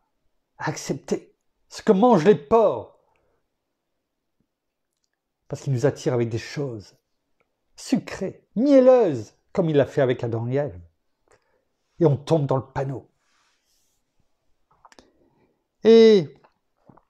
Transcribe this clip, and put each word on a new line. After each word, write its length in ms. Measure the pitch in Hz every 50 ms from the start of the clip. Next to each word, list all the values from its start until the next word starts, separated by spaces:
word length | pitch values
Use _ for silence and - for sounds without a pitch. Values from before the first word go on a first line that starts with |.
| _ _ _ _ _ _ _ _ _ _ _ -
accepter 760 | - 156 147 - - - 175 135 - - 208 - - _ _ _ _ _ _ _ _ _
ce 100 | - -
que 120 | - -
mangent 340 | 214 185 226 254 226 175 147
les 80 | 196 214
porcs, 640 | - - - 226 233 220 180 135 113 98 - _ _ _ _ _ _ _ _ _ _ _ _ _ _ _ _ _ _ _ _ _ _ _ _ _ _ _ _ _ _ _ _ _ _ _ _ _ _ _ _ _ _ _ _ _ _ _ _ _ _ _ -
parce 140 | 135 -
qu'il 100 | - 147
nous 140 | 135 120 127
attire 260 | 139 131 - - 165
avec 160 | 127 120 120 117
des 80 | 110
choses 600 | 110 - - - 156 143 135 117 107 95 - _ _ _ _ _ _ _ _ _ _ _ _ _ _ _ _ _
sucrées, 720 | - - - - 196 - - - - 196 185 - _ _ _ -
mielleuses, 800 | 196 247 294 285 269 254 254 254 247 226 180 143 117 104 - _ _ _ _
comme 180 | - - 180 160
il 60 | 156
l'a 100 | 143 131
fait 160 | - - 151
avec 200 | 139 123 131 -
Adam 260 | - 120 110 113 113 120
et 80 | 127
Ève. 240 | 139 147 131 90 87 85 _ _ _ _ _ _ _ _ _ _ _ _ _ _ _ _ _ _ _ _ _ _ -
Et 40 | 170
on 120 | 151 139
tombe 300 | - - - 160 160 139
dans 100 | 135 139
le 100 | 135 -
panneau. 440 | - - 139 139 139 139 113 - _ _ _ _ _ _ _ _ _ _ _ _ _ _ _ _ _ _ _ _ _ _ _ _ _ _ _ _ _ _ _ _ _ _ _ _ - _ - - _ _ _ _ _ _ _ _ _ _ _ _ _ _ _ -
Et, 520 | 214 226 226 226 226 214 196 156 - - _ _ _ _ _ _ _ _ _ _ _ _ _ _ _